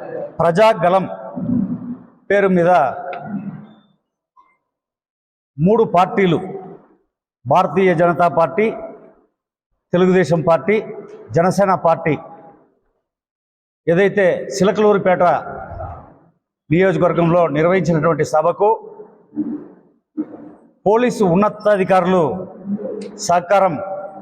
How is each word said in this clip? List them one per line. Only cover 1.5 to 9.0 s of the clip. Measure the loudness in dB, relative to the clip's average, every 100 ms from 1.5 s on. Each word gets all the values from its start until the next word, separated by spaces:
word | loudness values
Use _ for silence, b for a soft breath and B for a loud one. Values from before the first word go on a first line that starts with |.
| -2 -2 -6 -10 -14 -18 _ -2
పేరు | 0 2 2
మీద | 4 4 2 -2 -10 -12 -10 -10 -10 -14 -18 -20 _ _ _ _ _ _ _ _ _ _ _ _ _ _ _ _ _ -2
మూడు | 2 2 2 2
పార్టీలు, | 2 2 0 0 -4 -12 -16 -20 _ _ _ _ _ _ 0
భారతీయ | 0 2 2 2 4
జనతా | 2 2 0
పార్టీ, | 2 0 0 -2 -4 -12 -18